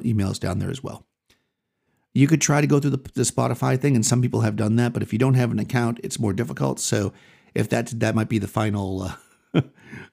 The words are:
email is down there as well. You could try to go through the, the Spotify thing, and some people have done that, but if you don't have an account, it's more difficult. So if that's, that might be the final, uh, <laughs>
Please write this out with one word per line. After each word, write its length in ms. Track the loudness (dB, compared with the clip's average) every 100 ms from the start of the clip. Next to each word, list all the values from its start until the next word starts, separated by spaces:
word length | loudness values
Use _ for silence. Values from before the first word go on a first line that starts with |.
email 260 | 0 0 0
is 80 | -2
down 220 | -4 -2
there 100 | -4
as 140 | -6
well. 200 | -10 -14 _ _ _ _ _ _ _ _ _ _ _
You 140 | 2 4
could 120 | 4
try 200 | 2 2
to 60 | 4
go 100 | 2
through 140 | 2
the, 180 | -2 -4
the 80 | -4
Spotify 560 | -2 0 -2 0 0 0
thing, 180 | 2 2
and 100 | 2
some 160 | 2
people 200 | 2 2
have 120 | 0
done 220 | 0 0 2
that, 160 | 2
but 100 | 0
if 100 | -2
you 60 | 0
don't 160 | 4
have 160 | 4 2
an 80 | 0
account, 400 | -2 0 0 -2
it's 160 | -6 -2
more 120 | -2
difficult. 460 | -2 -4 -2 -2 -2
So 340 | -2 0 -2 -6 -18 -20 _ -4
if 120 | 0
that's, 220 | -2 -2
that 220 | -2 0
might 140 | 0 0
be 100 | 0
the 80 | -2
final, 560 | -2 -2 -2 -4 -4
uh, 120 | -6 -10 -18 _ _
<laughs> 100 | -2 -2 _ -20 -18 -10